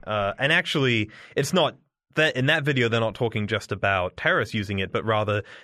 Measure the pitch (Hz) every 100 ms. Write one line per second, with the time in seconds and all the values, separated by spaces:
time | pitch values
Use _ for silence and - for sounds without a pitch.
0 | 82 107 101 - 135 170 175 160 165 117
1 | 104 - - - 139 170 143 - _ _
2 | _ - 156 127 135 160 143 131 117 113
3 | 113 101 117 110 104 104 - 101 98 98
4 | 90 - 156 175 110 110 98 98 95 117
5 | 107 107 107 104 - -